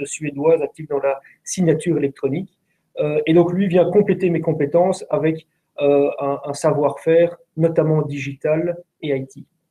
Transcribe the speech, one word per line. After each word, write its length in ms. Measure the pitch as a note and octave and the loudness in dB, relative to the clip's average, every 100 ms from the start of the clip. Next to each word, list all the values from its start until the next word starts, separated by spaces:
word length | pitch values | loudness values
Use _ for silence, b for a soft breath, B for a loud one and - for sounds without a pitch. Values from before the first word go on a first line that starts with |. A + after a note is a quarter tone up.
suédoise 560 | C#3 - D3+ C#3 D3+ E3 | -10 -8 -8 0 2 2
active 280 | D3 - D3+ | 0 -8 -6
dans 80 | C#3+ | -2
la 220 | C#3 C3+ b b | -2 -4 b b
signature 540 | - - E3+ D#3 F3 D#3 | -12 0 2 2 0 0
électronique. 640 | C#3 - C3+ D3 F#3+ _ _ _ _ - | -2 -2 -4 -4 -8 _ _ _ _ -6
Euh, 240 | D3+ D3+ | -2 -2
et 80 | D3+ | 4
donc, 180 | E3 E3+ | 4 4
lui 160 | F3+ G3 | 0 2
vient 240 | F3+ E3 | 2 4
compléter 380 | G#3 G3 F#3 F#3 | 2 2 0 0
mes 140 | E3 | 0
compétences 640 | D#3+ D#3 C#3 E3+ F#3 F#3 - | -2 -2 0 2 2 0 -2
avec, 380 | D3+ D#3 D#3+ _ _ _ - | 0 0 -2 _ _ _ -2
euh, 300 | C#3+ C#3+ C#3+ - | 2 4 2 -2
un, 200 | C#3+ C#3 | -4 -4
un 80 | D3 | -6
savoir-faire, 840 | C#3 D#3+ C#3+ C#3+ C#3+ - E3 E3+ - _ - | -2 0 2 -2 -2 2 4 2 -2 _ -2
notamment 460 | E3 D#3+ D3+ D#3 | 0 2 2 0
digital 720 | C#3 C#3+ C3+ C#3 D#3 D#3 F3 E3+ - _ | 0 -6 -10 -6 -2 -2 -2 -6 -12 _
et 160 | D3+ C3+ | -4 -4
I 100 | C3 | -4
T. 180 | - - _ _ | -16 -20 _ _